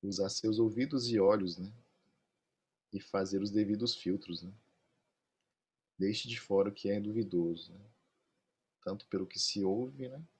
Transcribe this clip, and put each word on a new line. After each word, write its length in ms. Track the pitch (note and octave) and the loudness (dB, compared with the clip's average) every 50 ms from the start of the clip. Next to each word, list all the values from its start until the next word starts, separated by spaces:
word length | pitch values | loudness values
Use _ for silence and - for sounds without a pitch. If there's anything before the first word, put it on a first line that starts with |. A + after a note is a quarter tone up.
Usar 280 | - G2 F#2+ F2+ G2 F#2 | -4 -4 0 0 0 0
seus 280 | - - - A2+ G#2+ G#2+ | -2 0 0 2 4 4
ouvidos 500 | A2+ A2 G#2 A2+ B2+ C3+ - C3+ A#2+ A#2+ | 4 2 4 2 0 0 0 -2 0 2
e 80 | A#2 G#2+ | 4 6
olhos, 400 | F#2+ G2 G#2 G#2 F#2+ F2+ E2+ E2+ | 8 8 6 6 4 -2 -2 -4
né? 120 | F2+ G2 A2 - _ _ _ _ _ _ _ _ _ _ _ _ _ _ _ _ _ _ _ _ _ _ | -8 -10 -10 -16 _ _ _ _ _ _ _ _ _ _ _ _ _ _ _ _ _ _ _ _ _ _
E 80 | - G2+ | -10 -10
fazer 400 | - - - G2 F#2+ F#2+ G2 G2 | -8 -2 -2 -2 0 0 0 -2
os 120 | G2 G#2 | -2 0
devidos 440 | G2+ G#2+ G#2+ G2 G#2+ G#2+ A#2 A#2+ - | 2 2 2 2 0 0 0 -4 -4
filtros, 460 | - - - F#2 F#2+ - - F2 E2 | -4 -2 -2 -2 -2 -2 -8 -10 -10
né? 100 | F2 F2+ G2+ G#2+ _ _ _ _ _ _ _ _ _ _ _ _ _ _ _ _ _ _ _ _ _ _ _ _ _ _ _ | -10 -14 -16 -16 _ _ _ _ _ _ _ _ _ _ _ _ _ _ _ _ _ _ _ _ _ _ _ _ _ _ _
Deixe 320 | _ F#2 G2 A2 - - A#2+ | _ 0 0 0 -2 -4 -6
de 120 | A#2 - | -8 -10
fora 300 | - - G2 G2 G2 G#2 | -4 2 4 4 4 4
o 40 | G2+ | 2
que 160 | - - G2+ | -4 -2 0
é 100 | G2+ G#2 | 0 0
duvidoso, 720 | G#2 G#2+ G#2+ A#2 A2 F#2+ F2+ F2 E2+ E2+ E2+ E2 - - | 0 -2 0 -2 -2 0 2 0 2 2 0 -4 -8 -16
né? 140 | E2+ F#2+ G2+ - _ _ _ _ _ _ _ _ _ _ _ _ _ _ _ _ _ _ | -18 -20 -20 -20 _ _ _ _ _ _ _ _ _ _ _ _ _ _ _ _ _ _
Tanto 240 | - - G2 G2+ - | -8 -8 -8 -8 -8
pelo 220 | _ - F#2+ F#2+ F#2 | _ -4 -4 -4 -4
que 100 | - - | -4 -4
se 260 | - - - G#2 G2 | -4 -2 0 0 0
ouve, 460 | F#2+ G2 A2 B2 B2+ C3+ C3+ C3 B2+ | 2 2 0 -2 -4 -6 -8 -10 -10
né? 140 | C3 C#3+ E3 E3 _ _ | -10 -12 -14 -16 _ _